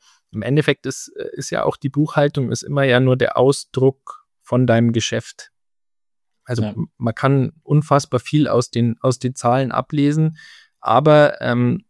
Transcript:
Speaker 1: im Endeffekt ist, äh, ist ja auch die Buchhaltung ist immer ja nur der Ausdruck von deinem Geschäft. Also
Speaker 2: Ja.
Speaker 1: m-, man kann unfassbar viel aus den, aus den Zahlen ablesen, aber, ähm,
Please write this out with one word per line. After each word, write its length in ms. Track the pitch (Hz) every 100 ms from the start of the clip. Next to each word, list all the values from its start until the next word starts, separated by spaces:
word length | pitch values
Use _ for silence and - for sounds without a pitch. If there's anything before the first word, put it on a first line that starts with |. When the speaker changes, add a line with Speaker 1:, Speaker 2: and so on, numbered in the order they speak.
| _ _ _
Speaker 1:
im 100 | 110
Endeffekt 440 | 107 143 147 135 -
ist, 220 | - - -
äh, 120 | -
ist 160 | - -
ja 120 | -
auch 140 | 147 -
die 120 | 139
Buchhaltung 640 | 143 151 151 147 143 120
ist 100 | -
immer 220 | - 143
ja 160 | 135 123
nur 160 | 131 127
der 220 | - -
Ausdruck 880 | 131 - - 127 135 - - - _ _
von 260 | - 123 123
deinem 240 | 117 117
Geschäft. 600 | 110 - 113 - - - _ _ _ _ _ _ _ _ _
Also 200 | - 123
Speaker 2:
Ja. 60 | 107
Speaker 1:
m-, 180 | 110 110 -
man 180 | 117 -
kann 380 | 135 139 117 -
unfassbar 560 | - 147 160 143 - 123
viel 280 | - 151 131
aus 200 | 120 -
den, 280 | 117 117 113
aus 160 | 131 123
den 160 | 127
Zahlen 380 | - 123 131 131
ablesen, 640 | 117 - 147 143 156 160 156 - - _ _
aber, 600 | 127 117 151 151 147 -
ähm, 440 | 123 120 123 185